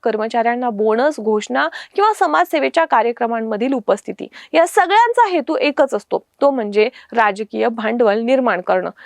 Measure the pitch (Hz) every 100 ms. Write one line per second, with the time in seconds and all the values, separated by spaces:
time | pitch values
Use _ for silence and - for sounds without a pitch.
0 | 233 214 220 233 233 240 247 202 214 220
1 | 294 302 214 214 208 262 320 - - -
2 | 427 415 359 330 349 311 269 330 320 240
3 | 233 233 233 233 220 208 254 262 - 202
4 | - 196 - - - 320 349 415 359 415
5 | 480 480 415 349 262 311 294 285 269 208
6 | - 190 - - 285 262 208 202 233 -
7 | - 233 214 202 208 220 226 226 220 240
8 | 220 214 233 262 247 180 185 185 180 -